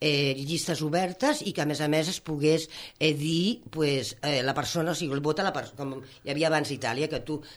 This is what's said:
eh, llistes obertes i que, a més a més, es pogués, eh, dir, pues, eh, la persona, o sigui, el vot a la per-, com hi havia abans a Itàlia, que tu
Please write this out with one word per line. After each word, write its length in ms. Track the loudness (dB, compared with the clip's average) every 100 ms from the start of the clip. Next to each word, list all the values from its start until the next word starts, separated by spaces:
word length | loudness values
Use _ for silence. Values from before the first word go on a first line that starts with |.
eh, 340 | 2 2 2 0
llistes 420 | -2 -2 -2 -2
obertes 600 | 0 2 0 0 0 2
i 80 | -2
que, 80 | -2
a 40 | 0
més 160 | 0
a 60 | 2
més, 200 | 2 2
es 120 | -2
pogués, 500 | -4 2 4 4 2 -12 -14 0
eh, 140 | 0
dir, 480 | 2 2 2 2 0 -6
pues, 460 | -2 2 2 -2 -4
eh, 180 | -2 0
la 120 | 0
persona, 380 | 0 -2 -2 0
o 20 |
sigui, 180 | -2 -2
el 80 | -2
vot 200 | 0 0
a 20 |
la 100 | -2
per-, 220 | -2 -6 -8
com 220 | -8 -8 -12 -14
hi 60 | -6
havia 160 | 0 2
abans 240 | 2 0
a 40 | -2
Itàlia, 300 | -2 0 -2
que 100 | -4
tu 220 | -4 -8 -8